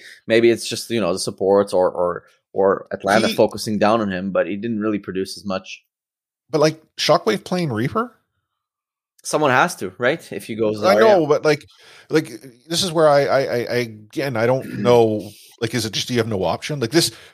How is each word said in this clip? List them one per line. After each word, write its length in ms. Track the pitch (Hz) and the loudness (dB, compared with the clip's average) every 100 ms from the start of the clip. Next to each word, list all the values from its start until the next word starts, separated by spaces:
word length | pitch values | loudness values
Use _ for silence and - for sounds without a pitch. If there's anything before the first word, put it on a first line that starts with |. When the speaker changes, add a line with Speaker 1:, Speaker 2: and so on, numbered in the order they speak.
| - - - | -14 -16 -2
Speaker 1:
maybe 240 | 113 117 | 2 4
it's 160 | 110 - | 2 -2
just, 220 | 113 - | -10 -6
you 120 | 113 | -4
know, 120 | 92 | -2
the 60 | 92 | -4
supports 540 | - 101 95 101 101 | -6 -4 0 2 2
or, 180 | 92 90 | 0 0
or, 320 | - 87 87 - _ _ | 0 -4 -4 -12 _ _
or 360 | - 98 92 - | -2 0 0 -4
Atlanta 360 | 98 98 107 110 | -8 0 2 2
Speaker 2:
He 80 | 113 | 2
Speaker 1:
focusing 420 | 107 107 - 104 | 0 0 -6 -2
down 240 | 104 113 | 0 0
on 100 | 104 | -2
him, 200 | 90 98 | -4 -4
but 160 | 90 85 | -2 -2
he 80 | 101 | -4
didn't 240 | 117 110 | -6 -4
really 200 | 107 104 | -4 -4
produce 380 | 101 92 95 - | -6 -8 -8 -10
as 80 | 98 | -8
much. 380 | 95 - - _ _ _ _ _ _ _ | -8 -8 -18 _ _ _ _ _ _ _
Speaker 2:
But, 120 | 156 | 0
like, 200 | 156 156 _ - | 0 0 _ -4
Shockwave 460 | - 160 - 202 | 2 2 2 -4
playing 280 | - 180 165 | -4 -4 -2
Reaper? 440 | 107 131 220 247 _ _ _ _ _ _ _ _ _ _ _ | -2 -2 -2 -6 _ _ _ _ _ _ _ _ _ _ _
Speaker 1:
Someone 300 | - 151 151 | -6 0 2
has 240 | 127 175 - | 4 2 -2
to, 160 | 95 - | -10 -2
right? 340 | 120 165 - | -2 -2 -6
If 180 | - - | -14 -10
you 60 | 110 | -4
go 120 | 110 | -2
Speaker 2:
I 260 | 107 175 208 | 0 2 4
Speaker 1:
Zarya. 40 | |
Speaker 2:
know, 260 | 220 196 147 | 6 6 4
but, 160 | 147 | 2
like, 220 | 151 147 - _ - - - | 2 0 -4 _ -20 -20 -4
like, 200 | 156 - 117 135 117 156 | -2 -2 -8 -18 -18 -6
this 160 | 165 | -4
is 80 | 185 | -2
where 160 | 160 156 | 2 4
I, 160 | 143 143 | 6 4
I, 140 | 127 | 2
I, 180 | 127 120 | 0 -2
I, 180 | 113 120 | -2 -4
again, 600 | 120 107 107 156 139 113 | -4 -8 -12 -8 -4 0
I 80 | 117 | 2
don't 340 | 131 107 123 | 0 -2 -2
Speaker 1:
<clears throat> 0 | |
Speaker 2:
know. 480 | 110 120 113 107 98 - - - | 4 6 6 2 -6 -16 -20 -8
Like, 140 | 113 127 | -4 -2
is 100 | 107 | -4
it 60 | |
just 180 | 120 - | -6 -4
you 80 | 120 | -2
have 80 | 110 | -2
no 140 | 101 87 | -2 -2
option? 340 | 107 - 147 | -2 -6 -6
Like, 120 | 117 | -2
this, 200 | 151 - - - | 0 0 -2 -12